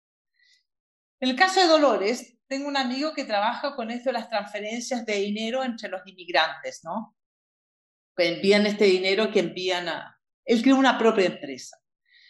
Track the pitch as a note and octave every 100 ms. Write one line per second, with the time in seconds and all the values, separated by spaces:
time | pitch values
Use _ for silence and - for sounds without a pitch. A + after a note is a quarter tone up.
0 | _ _ _ _ _ _ _ _ _ _
1 | _ _ B3+ B3+ F#4 F#4+ F4 D#4 C#4+ G3+
2 | G3 B3 - _ _ C4+ C#4+ C#4 B3 C4
3 | D#4 D4 A3 G3+ G#3+ B3 - - A3+ B3
4 | B3 A#3+ A3+ G#3 G3+ G#3 G#3 A#3+ A#3 B3
5 | A3 G#3 G3+ G#3 A3 B3+ C4 A#3 G3 F#3
6 | F#3+ F3+ F3 F3 D#3+ - C3 - D#3+ G3
7 | A3+ _ _ _ _ _ _ _ _ _
8 | _ - E3+ F3 G3 G#3 G#3 G#3 G#3 F#3
9 | F#3+ G3 G#3+ G#3 E3+ F#3 F#3 F3+ F3 D#3
10 | - - _ _ - A#3 C4 C4+ C4+ C4
11 | A3+ A3 F3+ - C#3 B2+ - - _ _
12 | _ _ _